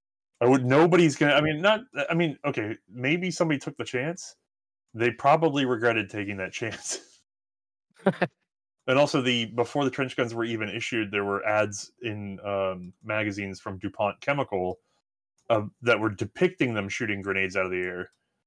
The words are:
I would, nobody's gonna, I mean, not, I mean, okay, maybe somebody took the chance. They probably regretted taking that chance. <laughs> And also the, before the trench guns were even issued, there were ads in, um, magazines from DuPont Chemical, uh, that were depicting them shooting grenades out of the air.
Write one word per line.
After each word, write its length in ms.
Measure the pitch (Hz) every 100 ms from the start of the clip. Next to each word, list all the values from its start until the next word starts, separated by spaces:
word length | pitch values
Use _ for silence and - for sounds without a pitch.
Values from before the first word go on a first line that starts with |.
| _ _ _ -
I 60 | 120
would, 180 | 135
nobody's 520 | 123 139 170 175 165 -
gonna, 180 | 147
I 60 | 147
mean, 200 | 156 151
not, 200 | 196 214 - 139 135
I 60 |
mean, 240 | 165 165 127 143
okay, 300 | 123 107 - _
maybe 420 | 120 131 175 180
somebody 260 | - 165 139
took 180 | 156 143
the 80 |
chance. 520 | 113 123 147 180 - - _ _ _ _ _
They 160 | 110 120
probably 540 | 117 139 156 160 139 131
regretted 420 | 117 120 110 101
taking 280 | 107 101 98
that 160 | 92
chance. 480 | - 113 - - - - _ _ _ _ _ _ _ _ _
<laughs> 60 | 190 - 165 _ _ _ _ _ -
And 120 | 131
also 220 | 147 147
the, 240 | 127 120 110
before 300 | 117 117 147
the 60 | 135
trench 260 | 135 131 -
guns 180 | 117
were 120 | 117 117
even 240 | 110 104
issued, 400 | 113 - 117 104
there 140 | 101 101
were 200 | 101 107
ads 460 | 107 104 101 - -
in, 400 | 117 104 101 95
um, 520 | 101 98 95 92 90 -
magazines 560 | 110 107 104 98 98 95
from 160 | 107 95
DuPont 420 | 101 - 101 -
Chemical, 560 | - 143 123 95 92 - _ _ _ _ _ _ -
uh, 140 | 110 104 -
that 180 | 117 107
were 80 | 110
depicting 640 | 101 104 - 185 - 131
them 160 | 110 98
shooting 320 | - 113 98
grenades 340 | 98 95 95
out 120 | 95 92
of 40 |
the 120 | 92
air. 300 | 90 90 90 _ _ _